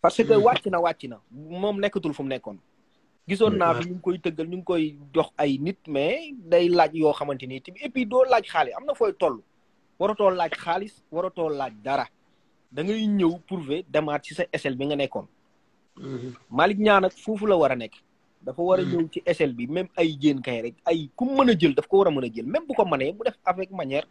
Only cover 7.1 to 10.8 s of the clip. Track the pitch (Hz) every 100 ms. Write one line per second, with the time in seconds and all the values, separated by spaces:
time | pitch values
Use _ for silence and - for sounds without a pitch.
7.1 | 143 143 135 127 131 - 180 294 262 226
8.1 | 254 262 240 190 165 156 - 285 277 214
9.1 | - 170 113 _ _ _ _ _ _ 196
10.1 | 214 202 185 170 - 170 175